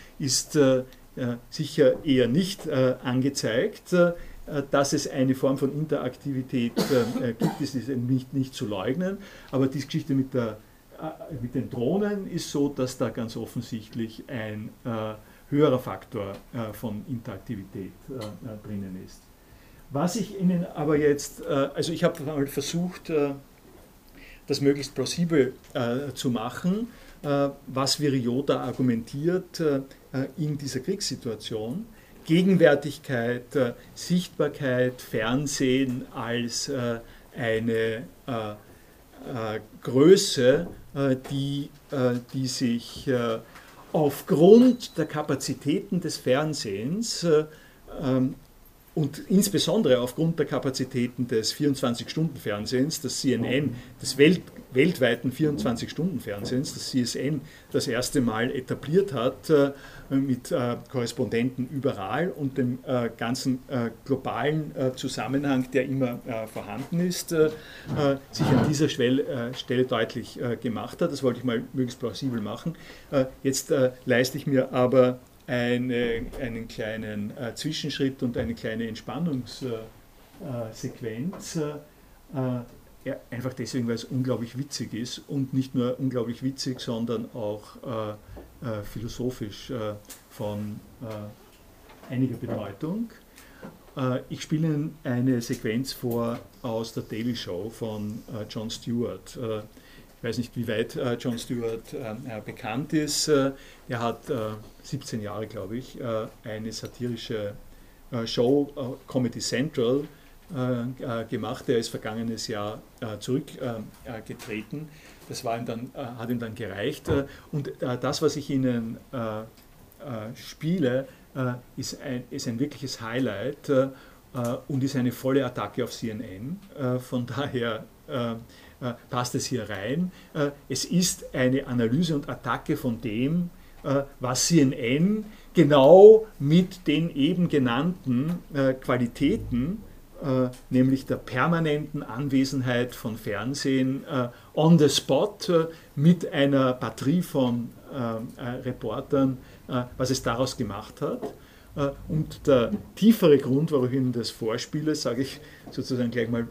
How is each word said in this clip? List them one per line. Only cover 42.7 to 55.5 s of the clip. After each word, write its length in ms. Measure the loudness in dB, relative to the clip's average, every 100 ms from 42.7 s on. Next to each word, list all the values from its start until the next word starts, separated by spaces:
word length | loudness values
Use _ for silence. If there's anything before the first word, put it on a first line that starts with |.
| 0 -4 -8 -2
äh, 320 | 0 0 -2 -6 -20 -20 -20 -4
aufgrund 1080 | 2 2 0 0 8 12 12 10 6 -4 -4
der 80 | -2
Kapazitäten 920 | -2 -2 -2 -2 -4 0 -2 0 -2
des 160 | -2 -4
Fernsehens, 1080 | 0 2 2 -2 -4 -4 -4 -4 -4 -2
äh, 200 | 4 4 4 -10 -20 -20 -16 -4
ähm, 320 | 2 2 2 -2 -16 -20 -20 -20 -6 -2
und 220 | -2 -4 2
insbesondere 720 | 4 4 2 2 2 6 4
aufgrund 400 | 4 0 0 2
der 80 | 0
Kapazitäten 800 | 0 -2 -2 -4 0 -2 -2 0
des 240 | 0 0
vierundzwanzig-Stunden-Fernsehens, 1500 | 0 0 2 0 -2 -4 -2 -2 -2 -6 -4 -2 0 0 -2
das 200 | -6 -2
C 140 | 0
N 80 | 0
N, 320 | 0 0 -2 -6 -14 -10
des 180 | -8 6
Welt-, 340 | 6 6 -2 -18 -2
weltweiten 600 | 2 2 4 2 2 -2
vierundzwanzig-Stunden-Fernsehens, 1400 | 0 0